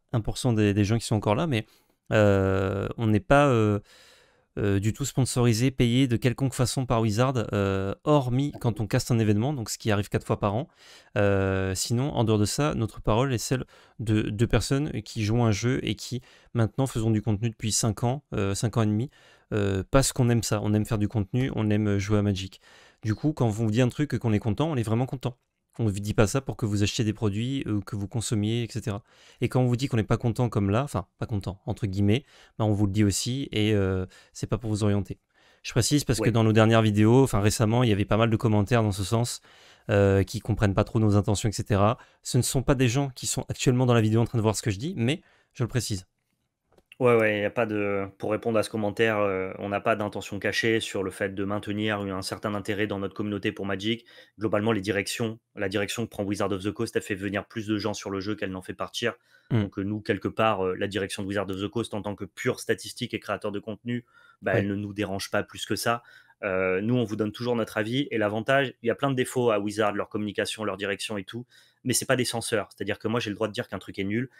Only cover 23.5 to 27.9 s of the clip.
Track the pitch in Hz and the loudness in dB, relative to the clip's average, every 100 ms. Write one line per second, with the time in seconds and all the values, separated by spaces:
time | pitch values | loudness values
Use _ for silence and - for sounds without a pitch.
23.5 | 104 113 107 123 - 147 113 120 104 - | 0 0 2 2 0 -4 -2 0 0 0
24.5 | 98 151 139 110 113 127 139 123 - _ | -2 -2 -2 0 -2 -2 -4 -8 -8 _
25.5 | _ _ - 113 98 101 107 104 139 - | _ _ -4 -2 -2 0 2 2 2 -4
26.5 | 110 110 101 101 - 107 107 107 101 120 | -4 -2 0 0 0 -2 0 -2 -2 -4
27.5 | 135 - 104 95 | -4 -4 -4 -4